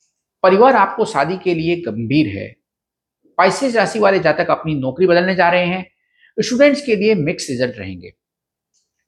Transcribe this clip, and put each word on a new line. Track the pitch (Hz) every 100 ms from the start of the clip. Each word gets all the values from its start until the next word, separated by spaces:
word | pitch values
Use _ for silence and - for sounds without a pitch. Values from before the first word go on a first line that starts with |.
| _ _ _ _
परिवार | 190 190 262 233
आपको | 196 - 147
शादी | 139 156 185
के | 185
लिए | 165 165 170
गंभीर | 117 110 113 147 127
है। | 98 101 - _ _ _ _ _ _ _ -
पाइसेज | 185 - 269 233
राशि | 190 220
वाले | 196 190
जातक | 160 156 160
अपनी | 143 160 147
नौकरी | 131 131 185
बदलने | 175 185 180
जा | 170
रहे | 180 175
हैं। | 185 180 _ _ _ _ -
स्टूडेंट्स | 214 247 285 285
के | - 202
लिए | 214 202
मिक्स | 147 - -
रिजल्ट | 120 123 110
रहेंगे। | 95 92 90 _ _ _ _ _ _ _ _ _